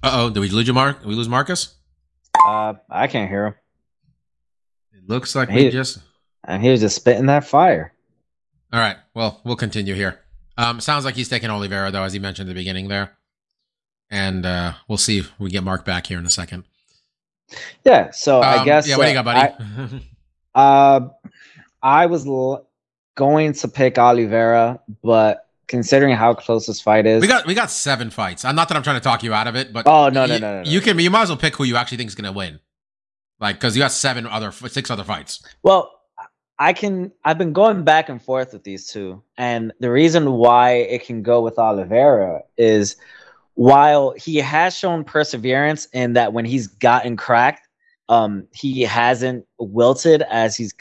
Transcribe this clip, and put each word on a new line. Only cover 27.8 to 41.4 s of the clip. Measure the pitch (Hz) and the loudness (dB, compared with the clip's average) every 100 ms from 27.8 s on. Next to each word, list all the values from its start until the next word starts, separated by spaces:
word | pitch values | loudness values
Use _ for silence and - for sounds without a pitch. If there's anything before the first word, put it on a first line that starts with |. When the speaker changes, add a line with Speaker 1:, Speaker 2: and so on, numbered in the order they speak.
| 147 131 117 | -4 -4 -6
Speaker 1:
fights. | - 98 87 127 | -8 -8 -6 -4
I'm | 147 | -2
not | 165 | 0
that | 156 | -2
I'm | |
trying | 139 131 | -2 -2
to | |
talk | 135 117 | 0 -2
you | 117 | -2
out | 107 113 | -4 -2
of | 117 | -6
it, | 131 | -8
but | 110 117 | -2 4
Speaker 2:
Oh, | 156 143 | 6 4
no, | 135 127 | 2 0
no, | 120 | -2
Speaker 1:
you, | |
Speaker 2:
no, | 107 101 | -4 -8
no, | |
no. | 117 | -2
Speaker 1:
you | 175 | -2
can, | 233 175 | 0 0
you | 170 | 2
might | 208 | 2
as | 214 | 0
well | 143 | -2
pick | 160 - | -6 -4
who | |
you | 135 120 | -4 -2
actually | 123 120 | -4 -8
think | 113 | -12
is | 98 | -12
gonna | 104 | -12
win. | 98 92 73 _ _ _ _ _ _ _ _ | -10 -12 -14 _ _ _ _ _ _ _ _
Like, | 104 98 | -6 -4
'cause | 123 110 | -4 -2
you | |
got | 139 | -2
seven | - 139 123 113 | -2 -4 -6 -8
other | 107 107 | -8 -10
f-, | 95 123 | -12 -12
six | 139 123 | -10 -8
other | 113 | -10
fights. | 92 90 - - - _ | -8 -10 -10 -18 -20 _
Speaker 2:
Well, | - 190 - _ _ - - _ _ - | 2 2 0 _ _ -20 -20 _ _ -2
I | 147 | -2
can, | 185 208 190 180 _ 151 | -2 -4 -6 -10 _ -4
I've | 160 | -2
been | 175 | -2
going | 151 220 202 | 2 2 2
back | 151 156 156 | 2 2 0
and | 123 | -12
forth | - 131 127 | -6 -6 -6
with | 104 | -12
these | - 95 - | -16 -14 -14
two, | 107 98 95 _ - | -12 -12 -14 _ -10
and | 123 117 113 - | -6 -4 -6 -6
the | 123 | -2
reason | 123 165 165 147 | 2 4 4 0
why | 123 120 120 123 | 4 6 6 6
it | 123 107 123 | 2 0 -4
can | - 117 | -6 -8
go | 104 120 | 0 0